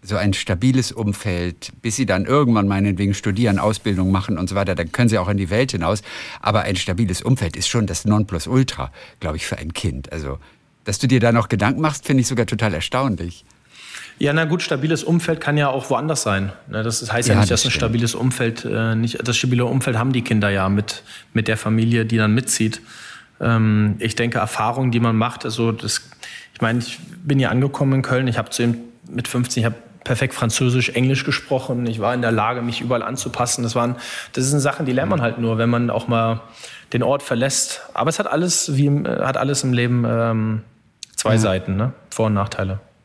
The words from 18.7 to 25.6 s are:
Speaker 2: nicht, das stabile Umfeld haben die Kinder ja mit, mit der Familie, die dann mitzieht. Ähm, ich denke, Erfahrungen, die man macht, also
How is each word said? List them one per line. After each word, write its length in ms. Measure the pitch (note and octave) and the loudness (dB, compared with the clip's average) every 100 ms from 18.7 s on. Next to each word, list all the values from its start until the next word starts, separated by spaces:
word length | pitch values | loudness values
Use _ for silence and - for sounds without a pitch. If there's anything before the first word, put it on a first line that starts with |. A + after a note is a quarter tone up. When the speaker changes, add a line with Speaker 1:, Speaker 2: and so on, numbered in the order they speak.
| G#2+ A2+ | -2 0
Speaker 2:
nicht, 320 | A2 A#2 A#2 B2 | 0 -2 -2 -2
das 100 | A#2 | 0
stabile 280 | B2+ B2 | 2 2
Umfeld 340 | B2 C3+ C3 A2+ | 2 2 2 0
haben 140 | B2+ | 2
die 100 | B2+ | 0
Kinder 280 | A2+ G#2+ G2+ | 2 2 2
ja 180 | G2 F#2+ | 2 2
mit, 340 | G2+ G#2+ - - - - | 2 0 -8 -14 -20 -4
mit 160 | A#2 A2+ | -2 0
der 80 | A2 | -2
Familie, 500 | G#2+ A2 A2+ A#2 A2+ | 0 2 4 2 2
die 100 | A2+ | 2
dann 160 | G#2+ | 4
mitzieht. 480 | A2 A#2+ - A2 - - - - - - _ | 2 2 0 0 -2 -14 -20 -18 -20 -20 _
Ähm, 560 | - A2+ A2 G#2+ G#2+ G2+ | 0 4 4 4 2 0
ich 160 | A2+ | -4
denke, 240 | - A#2+ A#2+ | -2 -2 0
Erfahrungen, 540 | A2 - A2 A#2+ C3 | -2 -2 -2 0 2
die 80 | A#2 | 2
man 160 | A#2 A2 | 2 2
macht, 280 | A#2 - | 0 -2
also 280 | B2 A#2 | -6 0